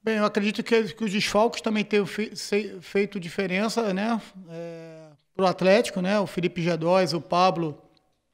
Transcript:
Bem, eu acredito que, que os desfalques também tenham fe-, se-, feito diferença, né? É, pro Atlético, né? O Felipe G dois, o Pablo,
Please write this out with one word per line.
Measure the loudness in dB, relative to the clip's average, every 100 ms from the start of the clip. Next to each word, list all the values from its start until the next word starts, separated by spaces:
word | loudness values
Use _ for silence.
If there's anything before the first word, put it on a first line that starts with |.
Bem, | -2 0
eu | 0
acredito | 2 0 -2
que, | 2 2 2
que | -4
os | -2
desfalques | -2 0 2 2 0
também | -2 -2
tenham | 2 0
fe-, | 0 -4 -6 -8
se-, | -2 -2 -2 -12
feito | -4 -2 -2 -4
diferença, | -8 -4 -2 0 0 0 0
né? | 0 0 -2 -6 -20 -16
É, | -12 -12 -12 -16 -18 -20 _ _
pro | 0 0
Atlético, | 4 4 4 4 -2
né? | 0 0
O | 0
Felipe | -2 -2 -2
G | -2 0
dois, | 2 2 2
o | -2
Pablo, | -2 2 4 2 -4 -6 _ _ _ _ _